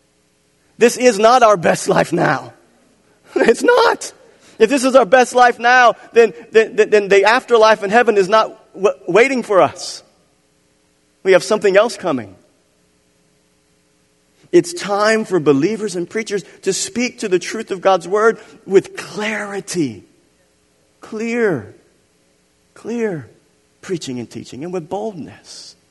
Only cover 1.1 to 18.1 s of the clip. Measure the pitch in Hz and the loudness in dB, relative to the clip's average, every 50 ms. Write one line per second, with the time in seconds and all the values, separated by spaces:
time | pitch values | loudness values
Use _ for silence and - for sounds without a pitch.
1.1 | 214 190 220 226 247 254 240 220 208 180 160 196 185 - - - 185 175 - - | 2 4 4 4 6 6 6 4 4 2 2 -2 -2 -2 -2 -2 0 0 0 0
2.1 | 160 170 156 151 143 127 117 120 - _ _ _ _ _ _ _ _ _ _ _ | -2 -2 0 -2 -2 -4 -6 -14 -20 _ _ _ _ _ _ _ _ _ _ _
3.1 | _ _ _ _ - 359 381 - 240 - - 494 480 508 466 - 392 - - - | _ _ _ _ -4 0 2 2 2 2 2 2 2 4 2 2 0 -2 -8 -16
4.1 | - _ _ _ _ _ _ _ _ - 220 208 269 277 233 262 247 262 233 180 | -18 _ _ _ _ _ _ _ _ 0 0 2 2 0 0 2 2 2 4 4
5.1 | 262 254 247 - 240 247 247 240 233 233 233 240 247 254 247 226 190 - - - | 4 2 2 2 2 4 4 4 2 0 0 2 4 4 4 4 2 0 -10 0
6.1 | - 226 233 214 - - - - - 220 220 - - 196 214 - 202 208 208 185 | 2 2 2 2 0 -8 -18 0 2 2 2 2 0 -2 0 2 2 0 2 2
7.1 | 196 196 196 208 233 247 - - 240 226 220 220 214 202 202 190 202 240 247 226 | 2 4 4 4 2 0 0 0 2 4 4 4 4 2 -2 0 2 2 2 2
8.1 | 214 202 190 175 220 220 220 - - - _ _ _ 196 185 208 - - - - | 2 0 0 2 2 0 0 0 -6 -16 _ _ _ -4 -2 -2 -2 -4 -8 0
9.1 | 165 208 247 277 277 247 - - - 180 151 120 - - - - - - - _ | 2 2 2 2 0 -4 -4 0 2 2 2 2 0 -8 -14 -14 -16 -16 -20 _
10.1 | _ _ _ _ _ _ _ _ _ _ _ _ _ _ _ _ _ _ _ _ | _ _ _ _ _ _ _ _ _ _ _ _ _ _ _ _ _ _ _ _
11.1 | _ _ _ 190 185 175 180 - 214 208 208 202 185 196 220 233 220 - - 175 | _ _ _ 2 2 2 2 0 -4 -2 0 2 2 2 2 2 -4 -8 -6 -6
12.1 | 143 123 107 101 92 _ _ _ _ _ _ _ _ _ _ _ _ _ _ _ | -6 -6 -8 -12 -18 _ _ _ _ _ _ _ _ _ _ _ _ _ _ _
13.1 | _ _ _ _ _ _ _ _ _ _ _ _ _ _ _ _ _ _ _ _ | _ _ _ _ _ _ _ _ _ _ _ _ _ _ _ _ _ _ _ _
14.1 | _ _ _ _ _ _ _ _ - 175 165 170 - - - 190 202 202 208 220 | _ _ _ _ _ _ _ _ 0 0 0 0 -8 -12 -8 -6 -4 -2 0 0
15.1 | 220 220 220 - 185 175 143 151 143 135 147 196 226 190 214 208 170 180 175 - | 0 0 -2 -2 -4 -2 0 0 0 2 0 -2 -4 -6 -8 -8 -8 -8 -10 -8
16.1 | - 214 220 - 202 196 - - - _ - 190 185 - - - - 233 247 240 | -8 -10 -8 -6 -8 -8 -8 -10 -20 _ -6 -6 -6 -6 -8 -8 -6 -6 -6 -6
17.1 | - - 240 208 180 180 180 - - 175 180 - 202 180 - 190 190 180 160 175 | -6 -8 -4 -4 -2 -4 -4 -6 -10 -10 -10 -10 -10 -2 0 0 0 0 -2 -4